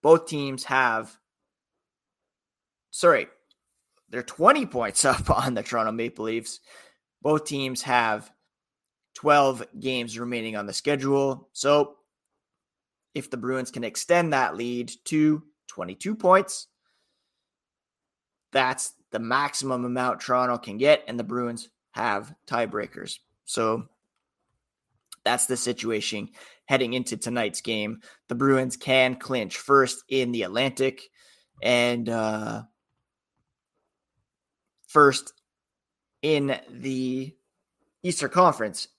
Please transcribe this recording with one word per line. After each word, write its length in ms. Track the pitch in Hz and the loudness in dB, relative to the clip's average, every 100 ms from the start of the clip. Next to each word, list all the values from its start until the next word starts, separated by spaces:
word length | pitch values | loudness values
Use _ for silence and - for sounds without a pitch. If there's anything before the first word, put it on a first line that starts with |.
Both 260 | 147 165 165 | 8 6 4
teams 360 | 151 139 131 | -6 -6 -8
have, 500 | - 131 127 113 113 - _ _ _ _ _ _ _ _ _ _ _ _ _ _ _ _ _ | -2 2 2 0 -6 -18 _ _ _ _ _ _ _ _ _ _ _ _ _ _ _ _ _
sorry, 360 | - 175 135 - _ _ _ _ _ _ _ _ | 2 4 4 0 _ _ _ _ _ _ _ _
they're 160 | 120 | -10
twenty 420 | 120 - 185 294 233 | -10 2 4 4 0
points 380 | 123 110 - 139 | -4 -4 0 2
<laughs> 0 | |
up 240 | 123 - | 2 0
on 260 | 113 131 117 | 0 0 -4
the 80 | |
Toronto 280 | 104 120 110 | -4 -2 -2
Maple 340 | 113 117 113 110 | -2 -6 -6 -6
Leafs. 360 | 113 110 - _ - - _ _ _ | -6 -8 -16 _ -20 -20 _ _ _
Both 240 | 143 156 151 | 0 0 0
teams 360 | 139 135 127 | -6 -4 -6
have 500 | 143 123 113 107 - _ _ _ _ _ _ _ _ | 0 2 2 -2 -8 _ _ _ _ _ _ _ _
twelve 520 | - 147 147 139 123 113 - | -4 4 6 4 0 -10 -8
games 400 | 123 127 117 110 | -4 -4 -6 -8
remaining 380 | 120 120 110 107 | -6 -6 -6 -6
on 120 | 101 | -6
the 60 | |
schedule. 760 | 95 143 143 135 139 139 131 - | -4 -2 -2 2 2 2 -2 -12
So 460 | - 139 147 143 - _ _ _ _ _ _ _ _ _ _ _ | -4 2 4 2 -4 _ _ _ _ _ _ _ _ _ _ _
if 160 | 147 - | -12 -8
the 60 | 123 | -8
Bruins 360 | 123 131 123 | -4 -4 -6
can 120 | - | -8
extend 480 | 117 - - 175 170 | -8 -8 2 2 4
that 240 | 139 120 82 | 2 2 0
lead 340 | 120 123 120 - - | -4 -4 -6 -10 -4
to 380 | 156 151 151 - _ - | 2 4 2 -4 _ -20
twenty-two 480 | - 90 95 190 220 | -12 -10 -8 -6 0
points, 520 | 185 190 196 - - _ _ _ _ _ _ _ _ _ _ _ _ _ _ _ _ _ _ | 6 6 4 -10 -14 _ _ _ _ _ _ _ _ _ _ _ _ _ _ _ _ _ _
that's 400 | 135 127 131 - _ _ | 0 0 -2 -8 _ _
the 80 | 110 | -8
maximum 640 | 113 131 143 - 135 127 | -2 0 0 -4 -4 -4
amount 380 | 123 123 127 110 | -4 -2 -2 -4
Toronto 360 | - 127 123 120 | -2 0 0 -2
can 200 | - 104 | -6 0
get, 260 | 139 151 - | 4 4 2
and 120 | 120 | -8
the 40 | |
Bruins 460 | 104 120 120 117 - _ _ | -6 -6 -6 -8 -14 _ _
have 420 | - 113 101 113 160 - | -6 -2 -2 -6 -20 -6
tiebreakers. 680 | 120 113 104 - - - - _ _ - | -4 -2 -4 -8 -12 -14 -16 _ _ -8
So 440 | - 113 113 - _ _ _ _ _ _ _ _ _ _ _ _ - 107 | -2 0 -2 -6 _ _ _ _ _ _ _ _ _ _ _ _ -6 -2
that's 220 | 120 - | 0 -2
the 100 | 123 | -2
situation 720 | 123 117 113 107 - 107 - - - _ - | -4 -4 -4 -4 -4 -8 -10 -18 -20 _ -2
heading 280 | 135 123 | 0 0
into 240 | 127 123 113 | -2 -6 -6
tonight's 440 | 120 120 107 - | -6 -4 -4 -6
game. 400 | - 110 104 113 - - _ | -6 -4 -4 -8 -16 -20 _
The 80 | 123 | 0
Bruins 420 | 139 135 131 123 | 4 4 2 -6
can 380 | - 131 127 127 | 2 4 4 0
clinch 420 | - 127 98 - | -6 -4 -4 -10
first 460 | - 139 127 - - | 4 4 4 -2 -4
in 240 | 135 123 | -2 0
the 120 | 120 | -2
Atlantic 680 | 92 110 135 131 135 131 - _ _ _ _ _ | -2 -2 -2 0 -2 -2 -20 _ _ _ _ _
and, 440 | - 123 120 120 117 | 0 2 2 0 -2
uh, 560 | 113 110 107 107 110 117 _ _ _ _ _ _ _ _ _ _ _ _ _ _ _ _ _ _ _ _ _ _ | -2 -2 -4 -6 -10 -12 _ _ _ _ _ _ _ _ _ _ _ _ _ _ _ _ _ _ _ _ _ _
first 460 | 151 143 135 - _ _ _ _ _ _ _ _ _ | 6 8 6 -8 _ _ _ _ _ _ _ _ _
in 380 | 151 151 139 135 - | 0 2 2 -4 -8
the 680 | 123 131 131 127 131 135 - _ _ _ _ _ _ | -12 -6 -4 -4 -4 -8 -14 _ _ _ _ _ _
Eastern 260 | 180 - 139 | -4 -2 0
Conference 580 | 175 185 143 107 95 - | 4 4 4 -4 -6 -14